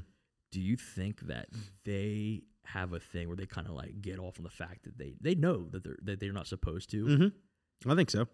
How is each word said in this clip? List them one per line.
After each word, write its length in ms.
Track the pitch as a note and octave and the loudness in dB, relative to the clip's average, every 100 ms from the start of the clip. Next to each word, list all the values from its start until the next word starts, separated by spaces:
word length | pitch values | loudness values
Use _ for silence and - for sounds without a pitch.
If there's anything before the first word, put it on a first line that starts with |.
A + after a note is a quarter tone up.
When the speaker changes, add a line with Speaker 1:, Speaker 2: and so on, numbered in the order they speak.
| - _ _ _ _ | -4 _ _ _ _
Speaker 1:
Do 100 | F#2 | -2
you 160 | F#2 B2+ | 2 2
think 440 | - - F#2+ G#2+ | 0 -4 -4 -4
that 280 | E2+ A#1+ - A2+ G2+ G2 | -6 -6 -8 -10 -12 -10
they 600 | - G2 G#2 G#2 G#2+ A2 - _ - | -4 0 0 0 0 -2 -6 _ -8
have 280 | F#2+ F2+ | -4 -4
a 60 | E2+ | -4
thing 280 | - F2 E2+ | -6 -6 -4
where 80 | F2+ | -4
they 100 | F#2+ | -6
kinda, 240 | - D#2+ | -6 -6
like, 300 | D2 - G2+ | -6 -8 -8
get 180 | F#2 F#2 | -8 -6
off 180 | F2+ - | -8 -8
on 40 | |
the 80 | E2+ | -10
fact 320 | - F2 F#2 | -8 -10 -10
that 140 | - - | -14 -12
they, 160 | C#2 B1+ | -12 -4
they 140 | D3+ F3+ | 2 4
know 320 | E3 C#3 E2+ | 4 4 -2
that 120 | F#2+ | -8
they're, 140 | - - | -8 -8
that 160 | G2+ G2 | -6 -4
they're 120 | G2 | -2
not 140 | G2 - | -4 -4
supposed 440 | F#2+ - E2+ - | -2 -2 -2 -2
to? 140 | G#2+ A2+ | 0 6
Speaker 2:
Mm-hmm. 840 | C#3+ G3 - _ _ _ _ A#2+ | 8 8 4 _ _ _ _ 2
I 60 | E3 | 4
think 160 | D#3 | 6
so. 160 | G#2 A#2+ | 4 0